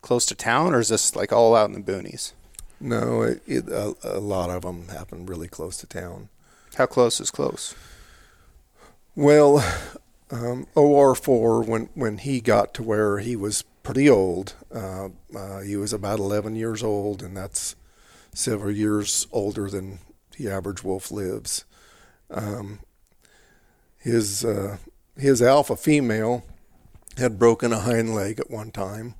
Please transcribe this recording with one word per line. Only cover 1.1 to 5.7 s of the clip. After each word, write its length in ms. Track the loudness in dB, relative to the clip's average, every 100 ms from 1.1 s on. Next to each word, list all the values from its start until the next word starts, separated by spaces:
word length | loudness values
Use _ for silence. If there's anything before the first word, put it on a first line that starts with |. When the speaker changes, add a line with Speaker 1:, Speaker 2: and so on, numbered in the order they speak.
| -2
Speaker 1:
like, 180 | 0
all 220 | 4 6 6
out 140 | 4
in 40 |
the 180 | -2 -6
boonies? 420 | -6 -8 -12 -14 -14 -20 -20 -20 -14
Speaker 2:
No, 420 | -4 -2 0 0
it, 200 | 0 -2 -4
it, 220 | -4 -4
a, 260 | -6 -6 -8
a 160 | -8 -6
lot 300 | -4 -4 -4
of 160 | -6 -8
'em 240 | -12 -14
happen 360 | -14 -14 -14 -12
really 220 | -12 -12
close 300 | -12 -12